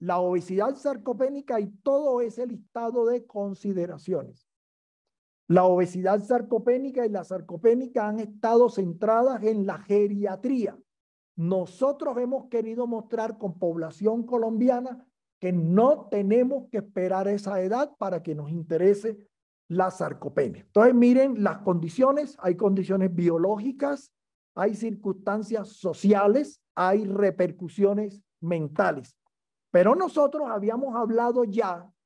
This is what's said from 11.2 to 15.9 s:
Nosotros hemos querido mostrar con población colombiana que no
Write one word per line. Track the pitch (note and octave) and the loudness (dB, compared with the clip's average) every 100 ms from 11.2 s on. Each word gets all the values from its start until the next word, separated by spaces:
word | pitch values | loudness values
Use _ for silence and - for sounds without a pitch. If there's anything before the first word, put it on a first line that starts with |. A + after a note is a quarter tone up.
| _ - | _ -6
Nosotros | E3+ F#3+ F3 - C4 C#4+ D4+ A#3+ | -2 -2 -2 -2 -2 -2 -4 -4
hemos | B3 C4 - | -4 -4 -4
querido | A#3 A3+ A3+ A#3+ | -6 -4 -6 -6
mostrar | A3+ G#3+ A3+ A3 A3 | -6 -6 -6 -6 -6
con | G3+ D#3+ | -8 -4
población | F3 E3 D#3+ - G#3 A#3 | -4 -2 -6 -4 -2 -2
colombiana | A#3 B3 A3+ A3 B3 B3 B3+ B3 - _ _ _ | -2 -2 0 2 2 2 -2 -12 -18 _ _ _
que | F#3 | -2
no | F3+ E3 F#3 A#3+ | 0 2 4 4